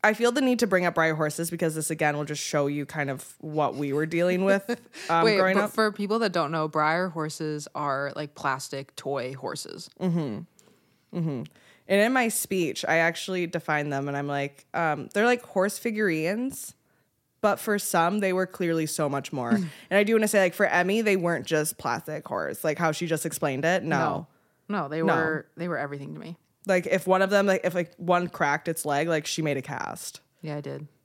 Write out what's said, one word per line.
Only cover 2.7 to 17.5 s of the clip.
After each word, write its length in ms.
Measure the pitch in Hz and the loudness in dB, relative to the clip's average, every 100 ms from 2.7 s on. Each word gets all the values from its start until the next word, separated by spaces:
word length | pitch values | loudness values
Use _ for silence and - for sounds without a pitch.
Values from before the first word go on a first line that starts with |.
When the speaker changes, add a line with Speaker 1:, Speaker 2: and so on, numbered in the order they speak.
| 147 139 | -2 -6
Speaker 1:
kind 240 | 160 139 | -4 -4
of 260 | 131 - - | -6 -10 -14
what 360 | 156 151 143 - | -6 0 0 0
we 180 | 143 | -2
were 120 | 139 160 | 0 0
dealing 400 | 165 175 180 190 | 2 2 2 4
with, 240 | 196 196 233 - - | 2 0 -8 -8 -14
Speaker 2:
<laughs> 140 | - | 0
Speaker 1:
um, 160 | 165 220 | 4 6
Speaker 2:
Wait, 120 | 202 | 6
Speaker 1:
growing 180 | 185 196 | 4 4
Speaker 2:
but 100 | 208 | 0
Speaker 1:
up. 60 | |
Speaker 2:
for 200 | 220 214 | 2 0
people 280 | 208 202 226 | 0 -2 0
that 120 | 220 | 2
don't 200 | 175 147 | 0 0
know, 180 | 160 156 | 0 0
Breyer 420 | 156 151 165 185 | 2 2 2 0
horses 560 | 160 151 - 156 151 147 - | -4 -6 -4 -4 -4 -6 -4
are, 380 | 147 135 143 - | -2 -2 -2 -6
like, 200 | 147 - | -10 -4
plastic 600 | 143 135 - 139 135 - | -4 -4 -6 -10 -10 -10
toy 380 | 139 139 127 | -6 -4 -4
horses. 560 | 135 127 - - - - _ | -8 -8 -8 -10 -14 -16 _
Speaker 1:
Mm-hmm. 1160 | 185 170 143 104 175 _ _ _ _ _ _ - | -2 0 -2 -6 -10 _ _ _ _ _ _ -4
Mm-hmm. 260 | 160 131 - _ _ _ - | -4 -4 -8 _ _ _ 0
And 120 | 196 | 4
in 120 | 220 | 4
my 140 | 262 233 | 4 0
speech, 560 | - - - 165 - - | -2 -4 -2 -2 -2 0
I 100 | 165 | 4
actually 500 | 165 165 - 185 170 | 2 0 -6 -4 -4
defined 440 | 175 - 151 147 | -4 -2 -2 0
them, 140 | 139 143 | -4 -2
and 100 | 143 | -4
I'm 100 | 143 | -2
like, 380 | 143 143 - _ | -2 -4 -8 _
um, 360 | - 165 143 - | -2 0 -2 -4
they're 120 | 202 233 | 0 2
like 160 | 247 | 2
horse 340 | - 190 196 - | -2 0 0 0
figurines, 1000 | 233 214 208 160 156 214 254 - - - _ _ _ _ _ _ | -4 0 0 2 0 -2 -4 -8 -16 -18 _ _ _ _ _ _
but 180 | 208 | 0